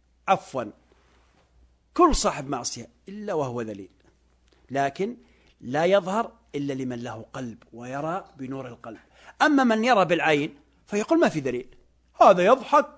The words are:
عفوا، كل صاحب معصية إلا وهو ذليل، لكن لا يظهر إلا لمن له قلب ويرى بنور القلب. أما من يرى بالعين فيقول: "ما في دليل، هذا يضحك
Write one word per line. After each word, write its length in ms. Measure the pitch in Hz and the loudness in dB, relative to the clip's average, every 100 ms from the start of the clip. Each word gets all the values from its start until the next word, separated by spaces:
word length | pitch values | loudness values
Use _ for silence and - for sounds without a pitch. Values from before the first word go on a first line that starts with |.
| _ _ - | _ _ -2
عفوا، 360 | - - 131 107 - _ _ _ _ _ _ _ _ _ _ _ | -2 -2 -12 -12 -16 _ _ _ _ _ _ _ _ _ _ _
كل 220 | - 339 - | 2 2 2
صاحب 340 | 202 147 135 | -2 -6 -10
معصية 400 | 131 120 120 113 _ - | -10 -10 -14 -18 _ -20
إلا 240 | 202 208 | -14 -8
وهو 280 | 165 131 120 | -4 -4 -6
ذليل، 280 | 110 101 92 _ _ _ _ _ _ _ - | -8 -12 -16 _ _ _ _ _ _ _ -10
لكن 440 | 135 139 139 208 247 _ _ _ _ | -4 -4 -4 -8 -8 _ _ _ _
لا 240 | 117 143 175 | -8 -2 2
يظهر 460 | 196 180 208 226 _ _ 147 | 2 0 -6 -6 _ _ -8
إلا 180 | 139 | -6
لمن 260 | 131 127 123 | -6 -8 -8
له 260 | 120 110 110 | -12 -14 -14
قلب 240 | 139 123 104 _ | -12 -12 -14 _
ويرى 520 | 117 123 139 156 185 190 139 | -20 -12 -8 -8 -8 -12 -16
بنور 300 | 131 135 127 | -12 -12 -12
القلب. 300 | 117 117 104 _ _ - - | -16 -18 -20 _ _ -16 0
أما 220 | 190 277 | 2 4
من 200 | 247 220 | 4 2
يرى 220 | 240 226 170 | 4 4 4
بالعين 500 | 170 151 147 151 - _ _ - | 2 2 2 0 -8 _ _ -6
فيقول: 320 | 208 220 330 | -6 0 2
"ما 100 | 269 | 2
في 100 | 156 | 0
دليل، 280 | 131 123 - - _ _ _ - | -4 -6 -10 -20 _ _ _ 6
هذا 240 | 285 180 185 | 6 8 6
يضحك 420 | 262 - 294 285 | 4 4 2 2